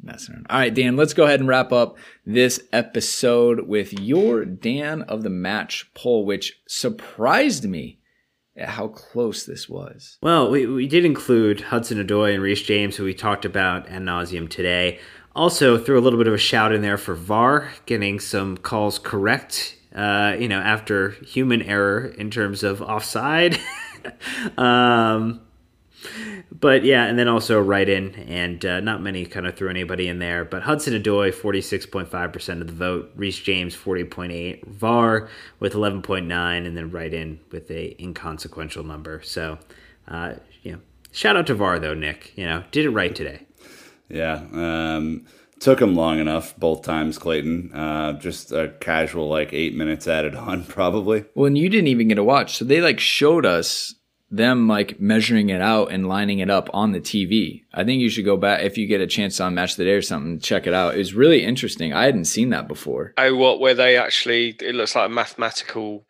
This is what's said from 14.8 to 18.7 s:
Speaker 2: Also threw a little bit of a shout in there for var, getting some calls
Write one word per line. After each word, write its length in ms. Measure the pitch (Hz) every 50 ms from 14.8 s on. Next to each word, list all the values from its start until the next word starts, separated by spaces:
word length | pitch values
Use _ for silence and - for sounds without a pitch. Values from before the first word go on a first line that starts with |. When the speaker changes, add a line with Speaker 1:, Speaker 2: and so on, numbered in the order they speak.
| 90 90 87 - - - - - - _ -
Speaker 2:
Also 440 | 147 165 175 170 - 147 127 120 113
threw 200 | 117 135 139 123
a 40 | 120
little 160 | 131 120 117
bit 80 | 113 113
of 60 | 107
a 40 | 101
shout 340 | - - - 113 107 107 110
in 100 | 107 104
there 160 | 101 101 98
for 160 | - - 87
var, 580 | 82 87 98 107 113 120 127 143 151 143 - - - -
getting 340 | - 117 104 101 101 101 101
some 380 | - - - 98 98 98 92 -
calls 400 | - -